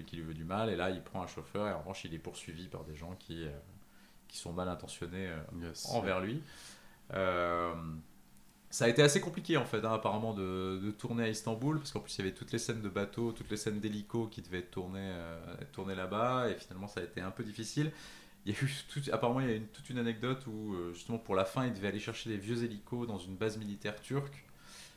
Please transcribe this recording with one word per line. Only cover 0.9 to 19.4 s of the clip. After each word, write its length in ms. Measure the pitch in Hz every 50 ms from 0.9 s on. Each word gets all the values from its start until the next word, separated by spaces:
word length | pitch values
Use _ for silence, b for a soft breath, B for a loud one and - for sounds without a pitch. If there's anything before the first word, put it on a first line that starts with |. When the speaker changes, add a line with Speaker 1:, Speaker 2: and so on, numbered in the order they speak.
Speaker 1:
il 120 | 95 87 -
prend 200 | - - 95 87
un 40 | -
chauffeur, 380 | - - 78 - - 101 104
et 60 | 107 92
en 80 | 78
revanche, 240 | 76 90 98 - -
il 100 | 85 80
est 40 | 80
poursuivi 480 | - 90 - - - - 82 82 92 90
par 160 | - 87 -
des 100 | 78 76
gens 220 | 76 80 85 92 -
qui, 260 | - - 85 82 82
euh, 60 | 76 71 71 - 95 92 98 - B B B B B B B B -
qui 100 | - -
sont 140 | - 87 85
mal 160 | 90 90 90
intentionnés, 580 | 90 85 - - - - 87 87 90 95 95 90
euh, 380 | 82 78 76 - - 85 85 85
Speaker 2:
Yes. 200 | 78 - - -
Speaker 1:
envers 300 | - 120 101 98 92 92
lui. 200 | 92 104 123 156 151 B B B B B B B B B B B B - -
Euh, 580 | 95 95 92 90 87 87 85 85 87 85 85 85 82 82 80 80 78 78 - - - - - - - - - - - - -
ça 140 | - - 123
a 40 | 117
été 140 | 117 147 147
assez 180 | 147 143 196
compliqué, 360 | - 170 - - - - 165
en 80 | 143 120
fait, 180 | - - 107 107
hein, 100 | 110 113
apparemment, 400 | 107 - 107 101 110 113 113 104
de, 440 | 98 95 92 92 92 92 95 95 95 98
de 80 | 107
tourner 340 | 107 - - - 117 117 117
à 40 | 110
Istanbul, 500 | 107 - - 117 113 107 123 147 156 156
parce 120 | 139 - -
qu'en 80 | 104
plus, 180 | - - - -
il 60 | 98
y 40 | 95
avait 60 | 92
toutes 160 | - 110 - -
les 60 | 113
scènes 240 | - - 117 113 104
de 60 | 101
bateau, 420 | 92 104 101 98 - - 117 117 113
toutes 180 | - 113 -
les 60 | 110
scènes 240 | 104 - 110 104 104
d'hélico 460 | 101 110 104 104 101 - - 117 113
qui 160 | 110 - - 92
devaient 160 | - 92 90
être 120 | 90 -
tournées, 280 | - 98 90 90 95 98 98 95 92
euh, 260 | 87 82 82 82 82 85 87 90 - -
être 100 | - -
tournées 220 | - 95 98 95
là-bas, 560 | 92 92 92 101 107 117 123 127 127 123 110
et 40 | 90
finalement, 300 | - - - 92 92 98
ça 140 | 104 - -
a 40 | 87
été 160 | - - 90 90
un 80 | 95
peu 140 | 98 - 117
difficile. 480 | 104 104 - 110 - - 143 151 - - B B B B B B B B B B
Il 80 | 101 101
y 40 |
a 40 | - 139
eu 80 | 135 - - - - -
tout, 80 | 147 139 -
apparemment, 300 | - 110 - 120 123 131